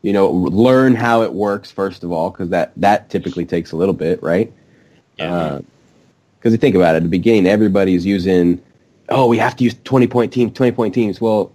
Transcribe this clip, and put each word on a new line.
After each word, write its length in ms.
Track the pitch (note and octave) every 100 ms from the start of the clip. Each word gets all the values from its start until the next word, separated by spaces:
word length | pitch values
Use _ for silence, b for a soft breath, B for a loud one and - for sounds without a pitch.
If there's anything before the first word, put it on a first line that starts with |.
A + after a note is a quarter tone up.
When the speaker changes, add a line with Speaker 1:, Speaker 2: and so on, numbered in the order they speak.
Speaker 1:
you 100 | G#2+
know, 160 | G2+ G2
learn 640 | F2 F2 F#2 B2 C3 C3
how 280 | A#2 A#2 A#2
it 100 | A2+
works, 380 | F#2 G#2 G2+ -
first 340 | - G2 F#2
of 80 | F2
all, 180 | E2+ F2
'cause 200 | - F2
that, 220 | F2+ D2+ -
that 320 | G2 G#2+ -
typically 380 | G2 F2 E2+ E2
takes 260 | F2 E2+
a 40 | D#2+
little 180 | G2
bit, 280 | F#2 D#2 F2+
right? 300 | D#2 F2 A#2 b b b b b _ -
Speaker 2:
Yeah. 140 | D#2+
Speaker 1:
Uh, 300 | F2 D#2 C#2 - _ _ _ _ _ _ _
'cause 100 | A#2
you 60 | A2+
think 180 | C#3+ F#2+
about 200 | E2+ D#2+
it, 20 |
at 40 |
the 60 | E2+
beginning, 380 | F2+ G#2 A2 F2+
everybody's 580 | G#2 G#2+ G2 F#2+ F2+
using, 560 | F#2+ G2 F#2 F#2 F2 F2+ _ _ _ _ -
"Oh, 180 | C3+ B2
we 120 | A#2
have 180 | G#2+ -
to 80 |
use 100 | A#2+ -
twenty-point 500 | - C3 A#2 B2 A2
teams, 180 | B2 A#2
twenty-point 400 | - B2+ A#2 A2
teams." 240 | A#2+ G#2+ F#2
Well, 320 | A2+ G#2+ -